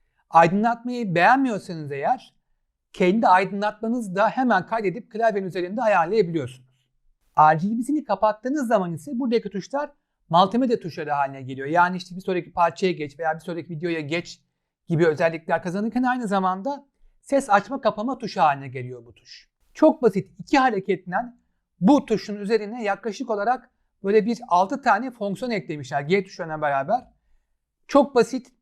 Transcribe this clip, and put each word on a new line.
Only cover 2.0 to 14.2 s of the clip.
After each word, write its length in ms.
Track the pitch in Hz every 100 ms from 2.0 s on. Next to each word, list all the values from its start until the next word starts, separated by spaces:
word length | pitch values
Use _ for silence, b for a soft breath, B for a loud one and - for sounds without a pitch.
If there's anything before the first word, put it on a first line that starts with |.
| 160 262 - _ _ _ _ _ _
kendi 360 | - 180 220 226
aydınlatmanızı 880 | 185 196 202 208 208 226 247 208 180
da 140 | 214
hemen 360 | - 254 190 -
kaydedip 440 | 226 202 175 -
klavyenin 360 | 214 226 202 190
üzerinde 360 | 185 180 214
ayarlayabiliyorsunuz. 880 | 226 190 165 220 175 165 123 - _ _ _ _ _ _ _ -
R 160 | 156
G 240 | 160 196 226
B'sini 260 | 247 302
kapattığınız 640 | - 190 214 214 254 294 233
zaman 240 | 220 180
ise 180 | 160 -
buradaki 360 | 233 269 233 202
tuşlar 400 | 196 - 190 294 _ _ _ -
multimedya 520 | 165 190 233 262 233
tuşları 300 | 175 175 147
haline 320 | 143 139 135
geliyor. 260 | 131 131 135
Yani 280 | 170 180 185
işte 200 | - 180
bir 40 |
sonraki 320 | 190 180 -
parçaya 400 | - 170 170 185
geç 260 | 156 147 -
veya 160 | 160
bir 60 | 160
sonraki 280 | 180 170 160
videoya 320 | 160 175 165
geç 400 | 143 170